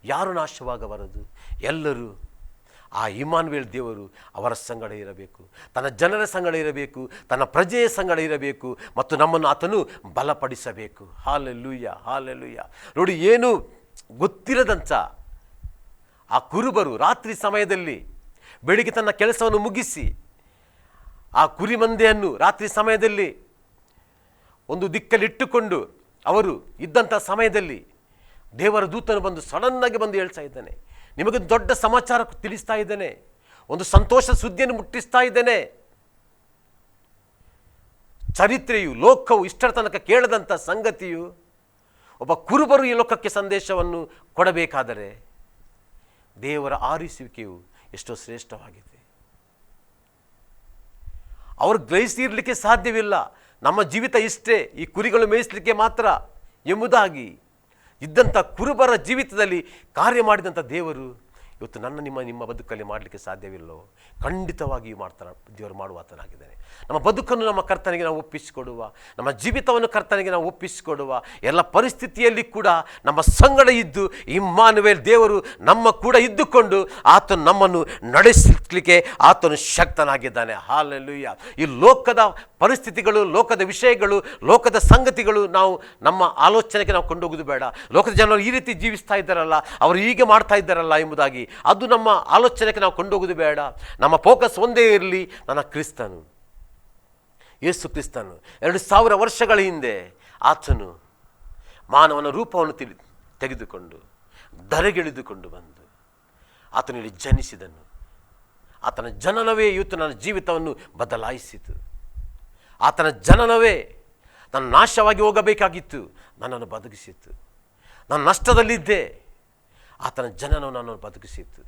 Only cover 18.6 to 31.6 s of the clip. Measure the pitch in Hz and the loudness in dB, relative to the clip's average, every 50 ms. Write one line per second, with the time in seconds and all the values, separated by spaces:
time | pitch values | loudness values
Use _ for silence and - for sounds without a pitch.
18.6 | - 135 190 208 233 151 - 226 220 208 202 - 208 220 233 - 226 226 214 208 | -4 0 0 0 0 -2 -4 -2 -2 -2 -2 0 -2 -2 0 0 -2 0 0 0
19.6 | 208 233 190 233 226 - - 156 135 - - - - _ _ _ _ _ _ _ | -2 -4 -6 -6 -8 -8 -10 -8 -6 -6 -6 -8 -12 _ _ _ _ _ _ _
20.6 | _ _ _ _ _ _ _ _ _ - - - _ _ - - 156 156 - - | _ _ _ _ _ _ _ _ _ -20 -20 -20 _ _ 0 0 0 0 -2 -6
21.6 | 180 220 240 214 226 226 226 208 226 220 214 208 202 175 123 98 151 185 208 - | -6 -6 -2 -2 -2 -2 0 2 2 2 2 2 -2 -4 -4 0 0 0 0 -2
22.6 | 208 202 - 214 214 220 220 208 214 220 208 202 196 151 - - _ _ _ _ | -6 -6 -4 -2 -2 0 0 0 0 -2 -2 -2 -6 -6 -8 -12 _ _ _ _
23.6 | _ _ _ _ _ _ _ _ _ _ _ _ _ _ _ _ _ _ _ _ | _ _ _ _ _ _ _ _ _ _ _ _ _ _ _ _ _ _ _ _
24.6 | _ - 151 180 185 190 160 214 - _ 233 214 190 170 - - 262 262 - 240 | _ -12 -8 -6 -6 -6 -6 -8 -2 _ 0 0 0 -2 -4 -6 -6 -2 -2 -2
25.6 | 226 208 180 143 92 - _ _ _ _ _ _ _ - 175 208 208 190 135 - | -2 -2 -4 -6 -6 -8 _ _ _ _ _ _ _ 0 0 0 0 0 -4 -8
26.6 | - - - - 147 160 151 240 233 240 226 202 - - 196 214 226 220 180 208 | -12 -18 -18 -16 -14 -2 0 0 0 0 -2 -6 -4 -4 -2 0 0 0 0 -2
27.6 | 190 160 127 92 - _ _ _ _ _ _ _ _ _ _ - _ - - 117 | -4 -6 -10 -14 -16 _ _ _ _ _ _ _ _ _ _ -20 _ -20 -10 -4
28.6 | 170 208 208 214 196 175 165 233 233 - 214 202 180 190 180 156 - - - 165 | -2 0 0 0 -2 -4 -6 -8 -6 -4 -4 -4 -4 -6 -8 -10 -12 -10 -8 -4
29.6 | 214 254 254 254 247 247 220 220 214 214 196 196 185 185 - 165 147 139 - 127 | -2 -2 -2 0 -2 -2 -2 -4 -6 -4 -4 -4 -6 -6 -8 -14 -16 -16 -16 -16
30.6 | 113 - - - - _ - - - - - - 165 220 226 247 180 160 226 233 | -16 -16 -18 -18 -18 _ -20 -20 -20 -16 -10 -6 -4 -2 -2 -4 0 0 0 0